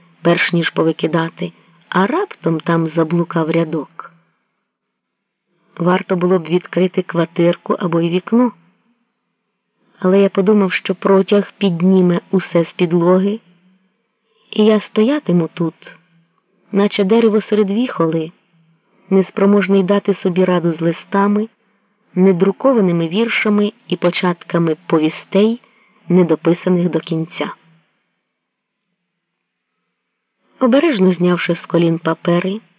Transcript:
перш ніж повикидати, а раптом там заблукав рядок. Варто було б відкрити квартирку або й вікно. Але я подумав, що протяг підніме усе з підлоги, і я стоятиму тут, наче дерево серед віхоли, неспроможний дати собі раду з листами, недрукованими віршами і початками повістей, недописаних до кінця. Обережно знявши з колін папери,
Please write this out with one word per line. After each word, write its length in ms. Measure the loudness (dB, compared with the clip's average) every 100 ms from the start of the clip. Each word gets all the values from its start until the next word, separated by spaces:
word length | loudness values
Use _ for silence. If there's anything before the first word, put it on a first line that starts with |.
| _ _
перш 300 | -2 0 0
ніж 180 | -2 -2
повикидати, 840 | -2 -2 -2 -4 -2 -4 -8 -14 -14 _ _ _
а 180 | -2 0
раптом 540 | -2 -6 -6 -4 -4
там 300 | -2 -2 -2 -2
заблукав 540 | -2 -2 -2 -4 -2
рядок. 640 | -2 -4 -6 -10 -16 -20 _ _ _ _ _ _ _ _ _ _ _ _ _ _ _ _ -6
Варто 380 | -2 -2 -2 -2
було 220 | 0 -2
б 100 | 0
відкрити 540 | -4 -2 -2 -2 -2
квартирку 720 | -4 -4 -4 0 0 0 -4 -4
або 220 | -2 -2
й 100 | -2
вікно. 420 | -4 0 0 0 -4 _ _ _ _ _ _ _ _ _ _ _ _ _ _
Але 200 | 0 2
я 80 | 2
подумав, 440 | 2 2 2 2
що 220 | -2 -6
протяг 580 | -4 2 2 2 0 -2 -4
підніме 640 | -2 0 2 4 2 0 -2
усе 340 | -4 0 -2
з 80 | -2 -2
підлоги, 640 | 0 2 2 2 0 -4 _ _ _ _ _ _ _ _ _ _ _
і 140 | 0
я 160 | 2 2
стоятиму 680 | 0 -2 0 0 0 0 0
тут, 200 | -4 -6 -8 -18 -20 _ _ _ _ _ _ _
наче 320 | 0 0 0
дерево 360 | 2 2 2 0
серед 300 | 0 0 0
віхоли, 600 | -2 -4 -2 -2 -2 -6 -12 _ _ _ _ _ _ -2
неспроможний 720 | 0 0 0 2 2 2 2
дати 340 | 2 0 -2 -2
собі 220 | -2 0
раду 280 | 0 0 -2
з 80 | -2
листами, 680 | -4 -4 -4 -2 0 0 -4 _ _ _ _ _ _
недрукованими 960 | 2 2 4 0 0 0 2 2 0 -2
віршами 640 | -2 -2 -2 0 0 -2 -6 -8
і 80 | -4
початками 800 | -2 0 -2 -4 -4 -2 0 -2 -2
повістей, 760 | 0 0 -4 -4 0 0 -2 _ _ _ _ 0
недописаних 840 | 2 2 2 0 0 0 0 0
до 100 | -4
кінця. 520 | -4 -6 -6 -8 -10 -12 _ _ _ _ _ _ _ _ _ _ _ _ _ _ _ _ _ _ _ _ _ _ _ _ _ _ _ _ _ -4
Обережно 520 | 2 2 2 2 2
знявши 420 | 2 0 0 -2
з 120 | -6 -2
колін 320 | 0 0 -2
папери, 600 | -4 -4 -2 -2 -2 -8 -12